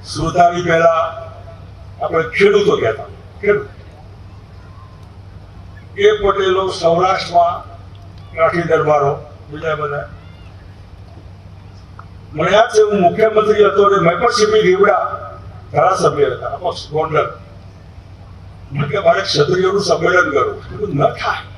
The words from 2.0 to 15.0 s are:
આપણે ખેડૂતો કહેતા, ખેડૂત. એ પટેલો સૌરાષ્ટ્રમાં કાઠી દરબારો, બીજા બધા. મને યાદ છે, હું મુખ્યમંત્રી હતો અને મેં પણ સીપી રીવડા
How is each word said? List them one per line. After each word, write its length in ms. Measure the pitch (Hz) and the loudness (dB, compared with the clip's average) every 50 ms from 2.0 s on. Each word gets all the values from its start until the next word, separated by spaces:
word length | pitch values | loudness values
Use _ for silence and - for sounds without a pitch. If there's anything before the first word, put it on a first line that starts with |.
આપણે 220 | - 156 165 160 160 | -8 -2 -2 -2 -2
ખેડૂતો 540 | 160 - - 196 208 202 202 202 175 156 - | -2 0 2 2 4 4 4 2 2 0 0
કહેતા, 260 | - - - - - - - - - - - - | 0 -2 -4 -4 -10 -16 -16 -20 -20 -20 -20 -6
ખેડૂત. 280 | - 202 208 - - - - - - - - - - - - - - - - - - - - - - - - - - - - - - - - - - - - - - - - - - - - - - - - 190 | 0 0 0 0 0 -8 -16 -20 -20 -20 -20 -20 -20 -20 -20 -20 -20 -20 -20 -20 -20 -20 -20 -20 -20 -20 -20 -20 -20 -20 -20 -20 -20 -20 -20 -20 -20 -20 -20 -20 -20 -20 -20 -20 -20 -20 -20 -20 -20 -18 -8 2
એ 140 | 202 208 | 2 2
પટેલો 600 | 220 208 202 196 190 196 190 185 185 190 190 - | 2 4 0 0 0 0 0 0 0 0 0 -2
સૌરાષ્ટ્રમાં 1000 | - - 170 170 170 175 185 185 190 - - - 175 175 175 - - - - - - - - - - - - - - - - - - | -4 -2 0 0 2 2 2 2 0 -2 -4 0 2 2 2 2 0 -4 -10 -16 -18 -20 -20 -20 -20 -20 -20 -20 -20 -20 -20 -16 -4
કાઠી 260 | 160 165 165 170 170 | 0 0 0 0 -2
દરબારો, 600 | 160 156 160 156 151 151 151 147 139 139 143 139 - - - - - - | 0 0 0 0 2 2 2 2 2 0 -2 -4 -8 -18 -20 -20 -20 -18
બીજા 260 | 147 156 151 160 156 | -16 -10 -6 -6 -4
બધા. 340 | 147 151 143 143 147 143 - - - - - - - - - - - - - - - - - - - - - - - - - - - - - - - - - - - - - - - - - - - - - 151 | -4 -6 -6 -6 -8 -10 -12 -16 -20 -20 -20 -20 -20 -20 -20 -20 -20 -20 -20 -20 -20 -20 -20 -20 -20 -20 -20 -20 -20 -20 -20 -20 -20 -20 -20 -20 -20 -20 -20 -20 -20 -20 -20 -20 -20 -20 -20 -20 -20 -20 -16 -6
મને 180 | 151 160 180 | -4 -2 2
યાદ 180 | 196 208 226 - | 4 4 4 4
છે, 120 | - 214 | 4 2
હું 200 | 214 208 208 196 | 2 4 2 2
મુખ્યમંત્રી 640 | 180 170 170 208 220 220 214 214 202 208 208 208 208 | 2 2 4 4 2 2 4 2 2 2 4 4 4
હતો 180 | 190 - 202 202 | 4 4 4 4
અને 260 | 202 190 175 165 170 | 4 4 4 2 2
મેં 100 | 175 170 | 0 2
પણ 80 | - 240 | 0 0
સીપી 340 | 226 - 214 208 214 214 | 2 2 2 2 4 2
રીવડા 680 | - 180 185 190 196 196 196 175 | 4 4 4 4 4 4 4 2